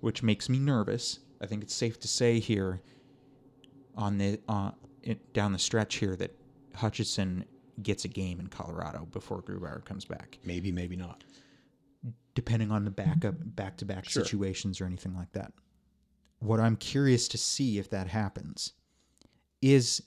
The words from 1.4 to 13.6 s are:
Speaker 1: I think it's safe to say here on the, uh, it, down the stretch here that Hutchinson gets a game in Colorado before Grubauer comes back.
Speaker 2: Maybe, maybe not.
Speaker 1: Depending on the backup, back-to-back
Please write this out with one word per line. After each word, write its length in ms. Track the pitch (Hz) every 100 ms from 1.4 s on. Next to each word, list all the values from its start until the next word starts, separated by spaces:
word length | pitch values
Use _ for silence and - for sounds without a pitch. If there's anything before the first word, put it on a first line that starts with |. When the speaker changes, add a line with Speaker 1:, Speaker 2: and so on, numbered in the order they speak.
Speaker 1:
I 40 | 98
think 180 | 104
it's 100 | 104
safe 260 | - 117 113
to 60 | -
say 320 | - 120 117
here 420 | 110 107 95 92 - - _ - _ - - _ - - - 101
on 220 | 104 101
the, 220 | 98 104 -
uh, 240 | 107 98 - - -
it, 300 | - 107 -
down 200 | - 104
the 60 | 95
stretch 360 | - 113 107 -
here 200 | 101 92
that 200 | 95 - - - - -
Hutchinson 680 | 113 - 107 - 95 90 - - - -
gets 240 | 101 98 -
a 20 |
game 320 | - 95 90
in 80 | 92
Colorado 600 | - - 82 82 - 82
before 300 | - - 95
Grubauer 440 | 95 95 90 - -
comes 180 | 98 -
back. 340 | - - -
Speaker 2:
Maybe, 280 | - 87 95
maybe 240 | 87 87 90
not. 280 | 87 85 - - - _ _ _ _ _ 123 117 _
Speaker 1:
Depending 380 | - - 117 107
on 140 | 107 104
the 60 |
backup, 440 | 98 101 151 110 87 90
back-to-back 540 | -